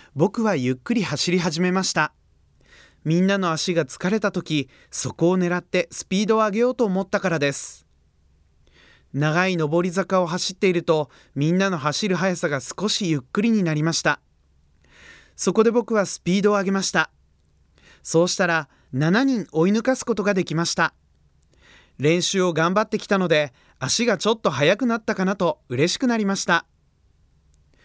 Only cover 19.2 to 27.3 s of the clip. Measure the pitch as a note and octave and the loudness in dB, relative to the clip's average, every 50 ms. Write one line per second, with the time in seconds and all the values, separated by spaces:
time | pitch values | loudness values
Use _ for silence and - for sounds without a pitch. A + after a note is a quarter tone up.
19.2 | C#4 C4+ C4 G#3+ E3 - - D#3 E3 F#3+ G#3 A3+ A3+ C4 C4 - - - A3 G#3 | 2 2 0 -2 -4 -2 0 0 2 2 2 2 0 0 -2 -2 -2 -4 -4 -2
20.2 | F#3 G3+ G3+ F#3 E3+ - D3+ D#3+ E3+ D#3+ - - E3+ - - _ _ _ _ _ | 0 0 0 0 0 -2 -2 -2 -2 -2 -2 -2 -2 -2 -4 _ _ _ _ _
21.2 | _ _ _ _ _ _ _ _ _ - - - _ _ _ - B2+ D3+ E3+ F3+ | _ _ _ _ _ _ _ _ _ -20 -20 -20 _ _ _ -2 0 2 2 2
22.2 | E3+ - - G3 F3+ F3+ D#3+ D3+ E3 F3 F#3 G#3+ G#3+ - - G#3 - - G3+ F#3+ | 0 0 0 0 0 0 0 0 0 2 2 0 -2 -2 -4 -6 -2 0 0 0
23.2 | F#3 D#3+ D#3+ D3+ D3 C3+ - _ _ _ _ - C3 C3 - - A#3+ A#3 G3+ D3+ | 2 2 2 2 0 -2 -6 _ _ _ _ -8 -4 -2 -2 0 0 0 0 0
24.2 | - G#3 A3+ A3 - G3 C#3+ A#2+ D3 D#3+ G#3 G#3 C4 A#3 A#3 A#3 - - G#3+ - | 0 0 0 0 -2 -2 0 2 2 2 4 2 2 0 -2 -2 -2 -4 -2 0
25.2 | F#3 F#3 G3+ - F#3 E3 - - _ - B2+ B2 D3+ F3 - - C4 B3 A#3 A3 | 0 0 0 0 0 -2 -2 -4 _ -6 -2 0 0 0 0 -2 -2 0 0 0
26.2 | G#3 G3 G3 F3+ - - F3 E3 - _ _ _ _ _ _ _ _ _ _ _ | 0 -2 -2 -2 0 0 0 0 -2 _ _ _ _ _ _ _ _ _ _ _
27.2 | _ _ | _ _